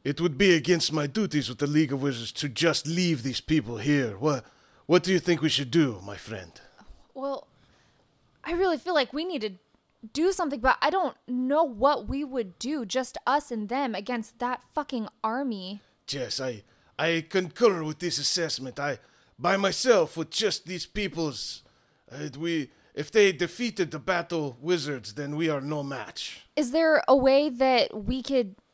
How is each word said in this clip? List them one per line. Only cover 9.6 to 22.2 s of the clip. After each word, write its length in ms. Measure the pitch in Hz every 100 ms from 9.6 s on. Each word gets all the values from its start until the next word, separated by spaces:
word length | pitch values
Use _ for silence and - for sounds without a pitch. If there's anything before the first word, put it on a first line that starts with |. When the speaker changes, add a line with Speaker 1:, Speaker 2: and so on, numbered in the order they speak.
| _ _ _ _ 220
Speaker 2:
do 200 | 277 349
something, 260 | 381 320 262
but 180 | 254 -
I 80 | 302
don't 260 | 381 302 - -
know 340 | 247 254 294
what 460 | 320 214 262 277 208
we 160 | 269
would 340 | 285 254 202 170
do, 260 | 240 302
just 320 | 214 254 254 -
us 280 | - 285 -
and 160 | 233 208
them 260 | 254 269
against 440 | 202 208 240 220 -
that 200 | 247 254 _
fucking 320 | - 285 254 214 -
army. 580 | 220 240 277 208 185 202 _ _ -
Speaker 1:
Yes, 300 | 143 - -
I, 240 | 131 113 - _ _ -
I 260 | 160 165 156
concur 560 | 196 180 - 233 180
with 160 | 156 151
this 180 | 175 151
assessment. 640 | 143 185 160 - 131 123
I, 180 | 143 127 _ _ _ -
by 180 | 165 196
myself, 600 | 196 - 254 214 156 -
with 140 | 160
just 360 | - 214 - 156
these 200 | 180 -
people's, 760 | 202 196 160 160 120 - - - _ _ _ -
uh, 200 | 131